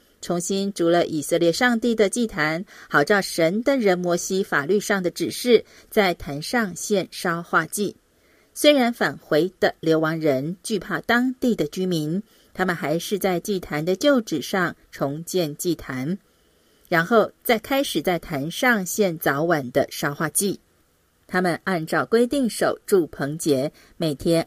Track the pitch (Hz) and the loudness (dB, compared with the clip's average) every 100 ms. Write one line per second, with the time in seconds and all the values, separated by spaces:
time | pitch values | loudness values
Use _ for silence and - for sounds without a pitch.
0 | _ _ - 175 - 196 196 - 170 175 | _ _ -4 -4 -2 -2 -2 0 2 4
1 | 165 160 143 170 170 165 247 233 240 226 | 2 -2 -2 2 2 2 2 2 2 2
2 | 196 247 220 - 151 165 202 - - - | 2 2 -2 -2 -2 -2 -8 -16 0 2
3 | 147 202 185 - 165 208 247 277 202 180 | 4 2 0 2 2 2 0 2 4 2
4 | 175 175 - 190 196 160 143 202 - 202 | 2 -2 0 -2 0 -2 2 0 0 -2
5 | 175 - 151 - 247 233 - - - 220 | -2 -4 -6 -2 4 4 2 -18 -4 0
6 | 190 170 - 143 160 247 208 170 - 202 | 0 0 -6 -8 -4 -2 -2 -6 -2 -2
7 | 165 - 185 170 170 180 160 - 202 - | -2 -6 -4 -4 -2 -2 -2 -4 -6 -8
8 | _ _ _ _ _ - 302 285 240 233 | _ _ _ _ _ 0 4 4 4 0
9 | 180 139 - 151 180 - 202 - 160 160 | -4 -4 0 2 2 0 -2 0 0 2
10 | 156 160 156 131 147 190 - 208 - 165 | 2 0 0 0 -2 -6 -4 -6 -4 -6
11 | - 240 254 254 254 202 156 - 185 170 | 0 2 2 0 0 0 -2 -2 -2 0
12 | 151 180 - _ _ - 185 165 143 165 | -2 -4 -6 _ _ -4 -2 -2 -2 -2
13 | - 190 190 175 - 190 - 151 160 185 | -2 -2 0 -2 -2 -4 -4 -4 -2 0
14 | 294 269 - 151 - 196 170 - _ - | 2 2 0 -4 -4 -2 -2 -4 _ -6
15 | 143 147 165 185 156 151 180 160 - 131 | -4 -6 -6 -2 -2 -4 -4 -4 -6 -6
16 | 135 196 _ _ _ _ _ _ - 170 | -4 -4 _ _ _ _ _ _ -2 0
17 | 175 233 185 - - 220 - 269 285 - | 2 4 2 -2 -2 -2 0 -2 -2 -2
18 | 185 170 - 147 151 - 254 226 180 - | -2 -2 -4 -6 -6 -2 0 2 0 0
19 | 196 160 160 139 170 156 120 139 - - | 0 0 -2 0 2 0 0 0 -2 -2
20 | 151 143 156 - 202 - _ _ _ _ | -6 -4 -4 -2 -2 -4 _ _ _ _
21 | _ _ _ 185 185 156 - 180 160 165 | _ _ _ -2 0 -2 -2 -4 -2 -2
22 | 131 226 240 285 240 - 151 - - 196 | 2 2 2 0 -2 0 -2 -2 2 2
23 | 151 - 143 160 165 135 139 - - - | 2 -2 -6 -2 0 2 0 -6 -16 -6
24 | 165 139 180 165 | -4 -2 0 0